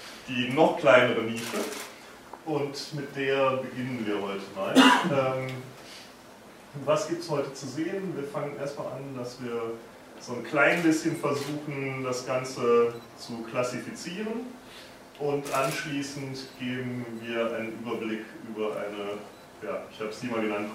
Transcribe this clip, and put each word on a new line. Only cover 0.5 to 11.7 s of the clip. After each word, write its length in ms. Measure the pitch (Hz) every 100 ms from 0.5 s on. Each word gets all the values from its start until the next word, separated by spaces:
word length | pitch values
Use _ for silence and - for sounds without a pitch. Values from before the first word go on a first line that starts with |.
noch 240 | 135 160 -
kleinere 440 | 143 107 123 113
Nische. 420 | 113 117 - - - - - - - - - - 160
Und 460 | 147 143 - -
mit 200 | 147 135
der 440 | 139 135 135 135 127
beginnen 480 | - 127 127 120 107
wir 160 | 101
heute 200 | 98 98 - -
mal. 180 | 95 262 254 - 175
Ähm, 360 | 139 131 131 131 127 - - - - - - - - - - - 143 139
was 240 | 156 -
gibt's 200 | 170 -
heute 240 | 147 131
zu 140 | - 131
sehen? 460 | 135 170 196 185 139
Wir 80 |
fangen 340 | 143 151 143 -
erstmal 300 | 143 143 -
an, 300 | 139 139 131
dass 260 | 120 -
wir 300 | 123 117 113 117 - - - -
so 120 | -
ein 120 | 120 117
klein 360 | 147 147 170
bisschen 360 | 165 156 165 139
versuchen, 880 | 143 131 147 147 151